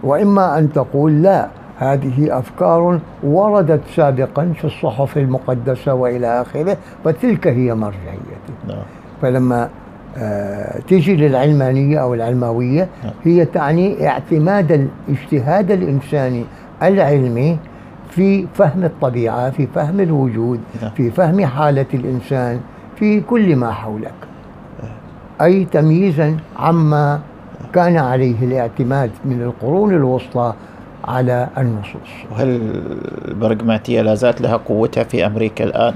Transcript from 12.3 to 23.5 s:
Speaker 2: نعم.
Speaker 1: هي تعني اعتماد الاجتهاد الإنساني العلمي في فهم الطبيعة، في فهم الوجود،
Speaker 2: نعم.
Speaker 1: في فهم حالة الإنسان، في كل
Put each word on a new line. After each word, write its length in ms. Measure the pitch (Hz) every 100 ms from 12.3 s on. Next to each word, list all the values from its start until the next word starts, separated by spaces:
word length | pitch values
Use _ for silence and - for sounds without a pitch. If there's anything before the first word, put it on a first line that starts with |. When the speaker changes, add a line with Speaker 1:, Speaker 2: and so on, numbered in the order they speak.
| 127 120 117 123 147 185 -
Speaker 2:
نعم. 80 | 113 -
Speaker 1:
هي 200 | 165 175
تعني 640 | 165 175 143 165 190 - 151
اعتماد 800 | - - 160 165 202 160 151 139 - -
الاجتهاد 640 | 135 - 147 131 185 190
الإنساني 720 | 190 175 139 - 151 127 123 117 - - -
العلمي 760 | 175 196 147 143 127 117 147 165 - - - - -
في 360 | 175 196 196 175
فهم 300 | - 175 180
الطبيعة، 680 | 170 - 135 120 113 117 127
في 160 | 135 135
فهم 260 | 139 147 196
الوجود، 600 | 175 147 131 110 117 120 - 117
Speaker 2:
نعم. 80 | 110
Speaker 1:
في 200 | 107 120
فهم 360 | 113 165 190 156
حالة 400 | 135 151 139 131
الإنسان، 680 | 135 127 127 - 131 123 120 - - - -
في 240 | 214 214
كل 360 | - 240 196